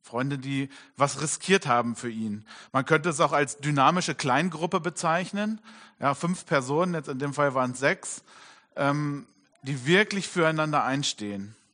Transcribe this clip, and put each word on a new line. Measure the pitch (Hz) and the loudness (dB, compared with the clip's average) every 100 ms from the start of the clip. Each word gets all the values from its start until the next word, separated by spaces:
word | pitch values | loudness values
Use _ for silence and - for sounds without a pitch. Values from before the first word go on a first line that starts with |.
Freunde, | - 117 135 139 | -6 -4 -2 -4
die | 135 135 135 - - - | -4 -4 -4 -10 -20 0
was | 139 135 | 0 0
riskiert | 151 - - 190 147 | -4 -4 2 2 4
haben | 120 117 | 2 2
für | 113 123 | -4 -6
ihn. | 113 110 104 - - - | -6 -4 -6 -10 -20 -4
Man | 131 | -2
könnte | 135 156 165 | 4 2 2
es | 143 | 2
auch | 151 | 2
als | 156 143 - | 2 0 -2
dynamische | 139 143 135 175 175 147 | 0 6 6 4 -2 -2
Kleingruppe | 143 127 180 160 165 190 | 2 2 2 -2 -2 -2
bezeichnen. | 165 - 170 165 180 202 214 214 - - - _ | -2 -4 0 0 -2 -4 -4 -6 -10 -20 -20 _
Ja, | 135 | -2
fünf | 143 170 180 - | 0 -2 -4 0
Personen, | 151 127 147 180 | 0 2 0 0
jetzt | 165 143 | -2 -6
in | 135 | -6
dem | 143 | -6
Fall | 139 143 | 0 0
waren | 131 127 | 2 -2
es | - | 0
sechs, | 139 180 - - _ - - - _ | 0 0 -6 -14 _ -20 -20 -20 _
ähm, | - 143 147 147 143 - _ _ _ | -2 0 0 -2 -6 -10 _ _ _
die | 131 139 123 | -8 -6 4
wirklich | 185 208 202 - | 4 4 0 -4
füreinander | 180 160 156 156 147 | 2 2 2 0 0
einstehen. | 117 135 143 - 104 101 101 110 _ | 0 0 -2 -4 -6 -6 -10 -16 _